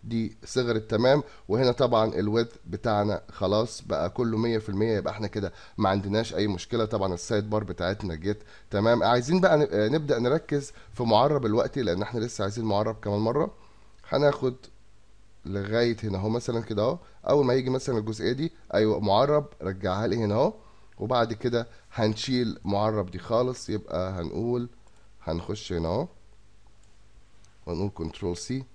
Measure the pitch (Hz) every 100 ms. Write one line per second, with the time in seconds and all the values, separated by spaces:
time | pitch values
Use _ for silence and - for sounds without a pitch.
0 | - 113 110 - - - 123 110 110 110
1 | 120 143 - - - 107 123 120 127 117
2 | 110 78 104 110 117 - - 98 120 104
3 | 104 92 - - 92 104 117 - - 78
4 | 85 - 117 110 117 113 107 98 110 107
5 | 90 - 104 - 95 - - - 101 98
6 | 98 104 113 80 104 92 - 120 110 107
7 | 98 87 - 110 104 107 101 87 87 101
8 | 98 80 87 104 - - - 104 107 117
9 | 104 123 123 180 180 156 151 95 107 151
10 | 147 127 120 151 - 147 139 - - -
11 | 120 107 135 147 120 110 - - 110 87
12 | 101 120 117 - 98 107 113 101 110 107
13 | 107 104 110 135 202 - - - - -
14 | - - 147 135 127 127 - - - -
15 | - - - - - 98 98 113 120 110
16 | 110 95 104 117 - 117 113 104 110 170
17 | - - - 147 131 127 127 135 135 117
18 | 107 107 90 131 160 - - - 107 85
19 | 104 98 139 151 143 - 87 95 101 95
20 | 113 117 110 104 160 214 - - - -
21 | 107 123 113 110 127 117 117 - - -
22 | 110 107 - 127 117 - - 101 107 110
23 | 92 90 - 113 127 123 - 104 - 82
24 | 92 95 85 - 117 123 120 - - -
25 | - - - 82 - 107 - 87 82 98
26 | 175 - - - - - - - - -
27 | - - - - - - - 85 101 -
28 | 82 - 95 87 - 131 131